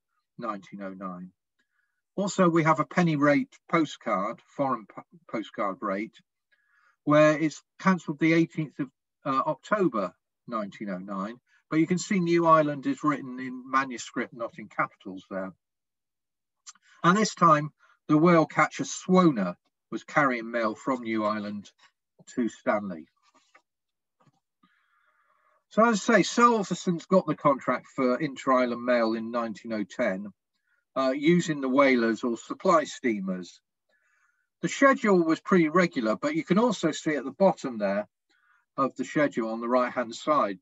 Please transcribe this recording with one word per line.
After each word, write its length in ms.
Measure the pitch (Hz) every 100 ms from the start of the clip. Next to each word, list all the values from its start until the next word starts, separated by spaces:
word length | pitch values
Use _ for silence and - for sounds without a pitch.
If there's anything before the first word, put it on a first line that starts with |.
| _ _ _ -
nineteen 440 | 117 101 90 101
oh 120 | 98
nine. 380 | 95 95 90 92 _ _ _ _ _ _ _ _ -
Also, 340 | 202 - 175
we 140 | 165
have 160 | 156 156
a 60 | 147
penny 320 | - 170 147
rate 360 | 143 139 127 _ -
postcard, 720 | 165 151 - 117 98 104 117 _ -
foreign 300 | 135 113 190
po-, 160 | - - 175 -
postcard 480 | 117 98 - 104 85
rate, 340 | 104 98 110 - _ _ _ _ _ _ _ _
where 340 | 147 147 151 151
it's 240 | 156 - _ -
cancelled 400 | 190 180 - 147
the 140 | 160
eighteenth 460 | 165 160 - 156 -
of, 100 | 131 _ _ _ 143
uh, 180 | 135 -
October, 640 | - - 214 175 110 90 - _ _ -
nineteen 420 | 117 101 - 104
oh 80 | 92
nine, 420 | 98 98 104 123 _ _ _
but 100 | 156
you 60 | 160
can 140 | 180
see 200 | - 196
New 280 | 170 170 165
Island 400 | 160 147 143 139
is 160 | 131
written 360 | 151 139 131 127
in 300 | 127 127 131
manuscript, 640 | 135 135 117 - - 107
not 240 | 120 113 -
in 120 | 107
capitals 540 | - 147 _ - 92 -
there. 240 | 95 - - _ _ _ _ _ _ _ _ _ _ - - _ _
And 120 | 170 202
this 200 | 208 -
time, 340 | 170 151 151 - _ _ -
the 100 | 151
whale 300 | 175 170 151
catcher 360 | - 151 -
Swoner 720 | 139 - - 185 175 120 90 - _ _ _
was 120 | 110
carrying 460 | - 156 139 120 113
mail 240 | 117 110
from 300 | 110 - 127
New 200 | 113 110
Island 460 | 107 107 104 104 - _ _ _ _ _ -
to 160 | - 110
Stanley. 560 | - 123 107 101 82 - _ _ _ _ _ _ _ _ _ _ _ _ _ _ _ _ _ _ _ _ _ _ _ _ _ _
So 160 | - 233
as 240 | 208 -
I 60 | 214
say, 80 |
Salverson's 840 | - - 240 226 185 180 190 170 -
got 220 | 185 -
the 80 | 190
contract 500 | 147 131 - 101 - -
for 240 | 127 123
inter-island 640 | 151 127 139 127 123 117
mail 300 | 123 120 113
in 160 | 113 113
nineteen 420 | 120 113 98 117
oh 100 | 107
ten, 500 | 101 - 117 95 104 - _ _ _ _ _ 135
uh, 180 | 131 139
using 460 | 147 175 160 147
the 80 | 135
whalers 540 | 135 139 123 113 110
or 140 | 127 113
supply 480 | - - 190 165 139
steamers. 760 | - 127 104 95 92 87 - _ _ _ _ _ _ _ _ _ _
The 60 | 175
schedule 540 | - 277 262 214 185
was 160 | 160 156
pretty 300 | - 190 156
regular, 460 | 190 175 135 107 107
but 180 | 147
you 100 | 156
can 140 | - 190
also 340 | 247 190 160
see 240 | - 160 143
at 100 | 127
the 60 |
bottom 460 | - 190 - 135 113
there 300 | 98 101 104 _ _ _ _ _ _ -
of 180 | 131 -
the 100 | 127
schedule 460 | 156 143 127 113
on 100 | 117
the 80 | 120
right-hand 460 | 127 123 127 113 117
side, 420 | 151 147 104 95